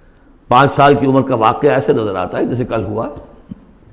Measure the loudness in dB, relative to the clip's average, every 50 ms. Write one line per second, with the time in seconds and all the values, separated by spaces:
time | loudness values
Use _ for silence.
0 | _ _ _ _ _ _ _ _ _ 0 2 4 4 2 2 4 4 4 4 4
1 | 2 2 2 2 0 0 -2 0 0 0 0 2 0 0 0 0 0 0 0 0
2 | 0 -4 -4 -4 -6 -4 -4 -4 -4 -4 -4 -6 -6 -4 -4 -6 -6 -6 -6 -8
3 | -8 -8 -10 -16 -20 -20 -20 -20 -20 -20 -20 -20 -20 _ -20 _ _ -20